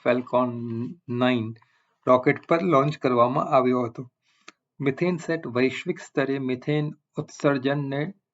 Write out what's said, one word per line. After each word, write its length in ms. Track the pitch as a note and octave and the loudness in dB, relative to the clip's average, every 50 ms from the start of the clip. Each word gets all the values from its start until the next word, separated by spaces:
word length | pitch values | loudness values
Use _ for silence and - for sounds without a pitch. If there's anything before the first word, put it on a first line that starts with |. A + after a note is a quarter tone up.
| - | 0
Falcon 460 | C3 A#2+ B2 B2 - - B2 B2+ B2 A#2+ A#2+ A#2 A#2 A#2 A2+ A#2+ - - - _ - | 0 0 0 0 0 0 0 0 0 -2 -6 -6 -6 -6 -6 -6 -8 -10 -12 _ -6
નાઇન 460 | A#2+ B2 B2+ B2+ B2+ A#2 A2 A2 A2+ - _ _ _ _ _ _ _ _ _ | -2 0 2 2 2 0 -2 -6 -8 -12 _ _ _ _ _ _ _ _ _
રોકેટ 400 | C3 B2+ B2 - D3 C#3+ - - | 4 4 4 4 2 0 0 0
પર 160 | - E3+ E3 | 0 0 0
લોન્ચ 360 | F#3+ F3+ D#3 C3+ C#3 D3+ D3 - | 2 2 4 4 2 2 -2 -2
કરવામાં 460 | - C3 B2+ A#2+ A#2+ B2 C3 D3+ - | 0 2 4 4 4 4 2 -2 0
આવ્યો 380 | - D3+ C3+ B2 B2+ B2+ B2+ | 2 2 4 4 4 2 2
હતો. 280 | B2 A2+ - - B2+ B2 _ _ _ _ _ _ _ - - _ _ _ _ - | 0 -4 -6 -10 -14 -16 _ _ _ _ _ _ _ -20 -20 _ _ _ _ -4
મિથેન 360 | C#3 C#3 C3 - E3+ F3+ F3+ | -2 -2 0 0 0 -2 -2
સેટ 300 | D#3+ - - E3 E3 - | -2 -4 -4 -4 -4 -4
વૈશ્વિક 520 | A#2+ A#2 B2 B2+ C3 C3 - - F3 F3 - | -4 0 2 2 2 0 -2 -6 -6 -8 -8
સ્તરે 400 | - - - D3+ C3+ C3+ C3+ C#3 | -12 -6 -2 -2 -2 0 -2 -2
મિથેન 560 | C3 B2+ B2+ B2 - - D3 D3+ D3 D3+ D3+ - _ _ _ | -2 -4 -4 -4 -2 -2 -2 0 -2 -4 -6 -12 _ _ _
ઉત્સર્જનને 960 | - - - - - - D3 C#3+ C3+ B2 C#3 C#3+ D3 C#3 C3+ C#3 C#3 D3+ G3 - _ _ _ | -10 -10 -10 -8 0 2 2 2 2 0 0 0 0 -2 -4 -4 -4 -6 -6 -8 _ _ _